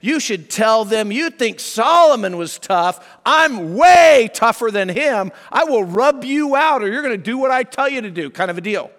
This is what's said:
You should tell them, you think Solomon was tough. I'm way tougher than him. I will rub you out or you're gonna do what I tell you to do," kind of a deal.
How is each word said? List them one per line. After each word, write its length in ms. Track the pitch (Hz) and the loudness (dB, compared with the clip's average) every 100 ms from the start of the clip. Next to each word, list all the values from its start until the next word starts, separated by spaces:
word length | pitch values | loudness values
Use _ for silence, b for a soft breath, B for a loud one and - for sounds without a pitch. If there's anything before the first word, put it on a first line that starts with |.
You 180 | 190 311 | -4 -4
should 300 | - 196 151 | -4 -8 -8
tell 380 | - 220 226 214 | -2 2 2 0
them, 260 | 220 208 | -4 -2
you 160 | 226 330 | -4 -6
think 320 | - 233 190 | -4 -6 -6
Solomon 760 | - 214 240 339 330 254 190 180 | -10 -2 2 4 6 4 -2 -6
was 200 | 165 - | -10 -12
tough. 460 | - 185 175 185 B B - | -2 0 0 -4 B B 0
I'm 480 | 311 320 233 165 | 2 2 -2 -6
way 560 | 190 349 349 330 285 226 | 4 6 8 8 6 2
tougher 380 | - 226 220 233 | 0 0 0 -2
than 180 | 202 190 | -2 -4
him. 440 | 180 294 226 185 B B | -2 -2 -2 -4 B B
I 120 | - | -2
will 200 | 320 247 | 0 0
rub 400 | 185 180 269 277 | -2 0 0 0
you 320 | 254 277 294 277 | -4 -4 0 0
out 260 | 311 277 | 2 0
or 60 | 202 | -2
you're 140 | 233 | -4
gonna 160 | 294 214 | -6 -6
do 180 | 175 254 | -6 -4
what 140 | 262 | -2
I 120 | 254 | -2
tell 280 | 254 - 277 | -4 -4 -4
you 100 | 269 | -4
to 100 | 214 | -10
do," 200 | 165 139 | -10 -12
kind 200 | - 185 | -6 -6
of 60 | 175 | -6
a 60 | |
deal. 280 | 185 202 123 | -6 -8 -8